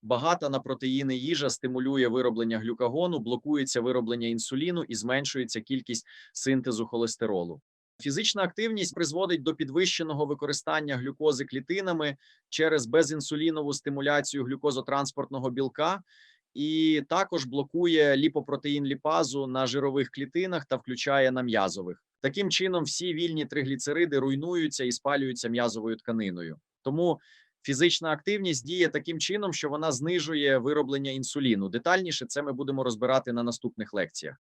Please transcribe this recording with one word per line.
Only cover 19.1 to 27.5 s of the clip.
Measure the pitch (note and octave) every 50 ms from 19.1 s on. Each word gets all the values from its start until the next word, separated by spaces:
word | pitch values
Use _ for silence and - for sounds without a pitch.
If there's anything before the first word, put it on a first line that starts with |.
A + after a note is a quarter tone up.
| D#3 E3+ E3 B2 B2+ C#3 C#3 C3
на | B2+ C3 C3 B2
жирових | A#2 C#3+ C#3 C#3 C3 C#3+ C3 -
клітинах | - - C#3 C3+ _ E3+ F#3 F#3 F3+ D#3+ C#3
та | _ C3+
включає | B2 - - B2+ A#2+ - C#3+ C#3 C#3 C3+ C3
на | B2+ B2+
м'язових. | B2+ B2 A2 G#2+ G2 F#2+ E2+ G2 F#2 F2+ F2 _ _ _ _ _
Таким | - C#3 C#3+ G3+ G3+ F#3
чином, | F3 - F#3 F#3+ F3+ F3 D3+
всі | C#3 - - F3 F#3 E3+
вільні | D#3 E3+ E3+ D#3+ D#3 D3
тригліцериди | - - D3 C3+ C3 C3+ B2+ - C#3+ C#3+ D#3+ F3 E3 C#3+ C3+
руйнуються | C3 C3+ C3+ C#3 D3+ E3+ F3+ F3 D#3+ D3+ D3 - C3+
і | B2
спалюються | A#2+ - _ C#3 C#3+ C#3+ C3+ C3 B2+ A#2+ - A#2
м'язовою | A#2 A#2+ A#2+ A#2 G#2+ A2+ G#2+ A2+ A2+ A2
тканиною. | _ - A#2 A2+ G#2+ G2 F2+ F2 E2+ E2 D#2 - _ _ _ _
Тому | _ C3+ C#3 D#3 F3 F3 D#3+ D3+ _ _ - _ _ _